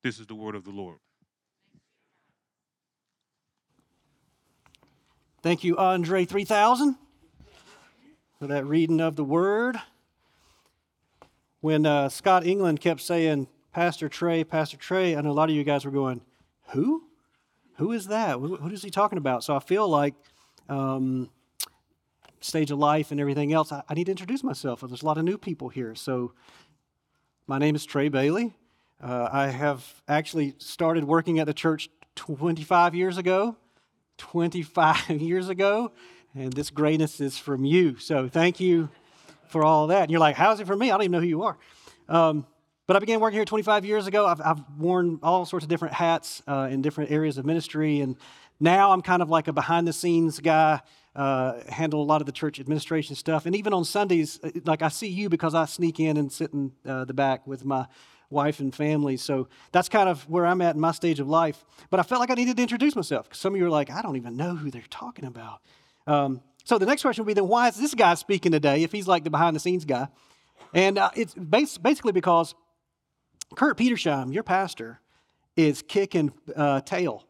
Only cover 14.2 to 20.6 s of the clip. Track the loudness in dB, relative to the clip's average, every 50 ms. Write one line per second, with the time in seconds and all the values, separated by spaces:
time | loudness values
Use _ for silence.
14.2 | -2 0 0 0 -2 -2 -2 -2 -2 -2 -6 -16 -8 -2 0 0 2 2 0 0
15.2 | -2 -2 2 2 2 2 2 0 0 0 0 -2 -2 -2 -2 -2 -2 -2 -4 -6
16.2 | -10 _ _ _ _ _ _ _ _ -8 -4 -2 0 0 -2 -4 -4 _ _ _
17.2 | _ _ _ _ _ _ _ _ _ _ _ -6 -4 -4 -4 -4 -4 -4 -2 -2
18.2 | 0 0 -2 -2 -4 -6 -8 -6 -8 -10 -10 -10 -12 -6 0 0 0 0 0 -2
19.2 | 0 0 -2 -2 -2 -2 -2 -2 0 0 0 2 2 2 2 2 2 0 -4 _
20.2 | _ _ _ _ _ _ _ _